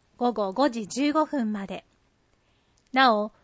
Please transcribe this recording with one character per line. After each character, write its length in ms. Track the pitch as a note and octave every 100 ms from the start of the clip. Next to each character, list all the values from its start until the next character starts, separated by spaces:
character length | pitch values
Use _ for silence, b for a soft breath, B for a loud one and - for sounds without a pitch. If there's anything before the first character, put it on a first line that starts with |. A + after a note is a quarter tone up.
| _ -
午 160 | B3
後 220 | A3 G3
五 160 | F#3+ C#4+
時 180 | A#3 F#3
十 240 | A#3+ D4
五 140 | D4+ D4+
分 260 | D4 A3
ま 160 | G#3 G3
で。 160 | F3+ - _ _ _ _ _ _ _ _ _ _
な 200 | B3+ C4+
お、 200 | G#3+ G#3+ -